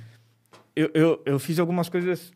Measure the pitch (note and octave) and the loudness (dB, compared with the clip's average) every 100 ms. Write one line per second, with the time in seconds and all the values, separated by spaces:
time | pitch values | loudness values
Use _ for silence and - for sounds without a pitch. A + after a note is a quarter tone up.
0 | - - _ _ _ - _ - D#3 D#3+ | -20 -20 _ _ _ -20 _ -2 0 4
1 | E3 D#3 - C#3 D#3 E3 E3+ F3+ E3+ F3+ | 4 2 0 -2 0 -2 0 -2 -2 -2
2 | F3+ F3 - | -2 -4 -8